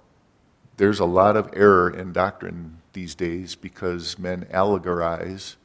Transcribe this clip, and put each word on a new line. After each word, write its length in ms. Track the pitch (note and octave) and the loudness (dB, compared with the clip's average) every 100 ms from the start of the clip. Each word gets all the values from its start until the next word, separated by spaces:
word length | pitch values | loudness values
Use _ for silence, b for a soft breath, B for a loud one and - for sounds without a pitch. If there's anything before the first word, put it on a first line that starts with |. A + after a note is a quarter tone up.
| _ _ _ _ _ _ _ - | _ _ _ _ _ _ _ 2
there's 240 | G2 G2+ | 2 4
a 40 | |
lot 320 | F2 F#2 G#2 G#2+ | 2 4 4 4
of 140 | - | 0
error 360 | - G2+ F#2+ F2+ | 4 6 6 4
in 220 | F2+ F#2 | -2 -6
doctrine 640 | F2+ F#2+ - F2+ E2+ D#2+ E2 _ | -2 -2 -4 -12 -12 -14 -18 _
these 220 | G2 E2+ | -12 -12
days 400 | D2+ E2+ F2 F2+ | -6 -6 -6 -10
because 640 | - F#2 - F#2 F2 E2+ - | -14 -16 -8 -6 -6 -8 -8
men 280 | F2+ F2+ - | -8 -8 -4
allegorize 1040 | F#2 G2+ F#2+ F2+ E2+ E2+ E2 F2 F#2+ - - | 0 2 0 0 -2 -2 -4 -8 -10 -14 -20